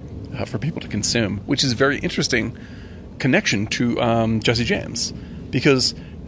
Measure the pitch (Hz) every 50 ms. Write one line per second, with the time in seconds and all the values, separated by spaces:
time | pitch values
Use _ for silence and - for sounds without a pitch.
0 | - - - - - - - - - - - 107 131 160 - - - - 110 104
1 | 101 - - 117 110 95 104 101 - - 139 131 143 131 117 104 135 143 135 -
2 | - 175 - - 156 - 127 113 107 113 - - - - - - - - - -
3 | - - - - - 127 135 - - - 117 98 107 - - - 123 120 - -
4 | 123 113 117 117 113 113 113 110 107 123 117 120 117 - 202 - - - - -
5 | - - - - - - - - - - - 120 - 147 135 127 120 - - -
6 | - - - - -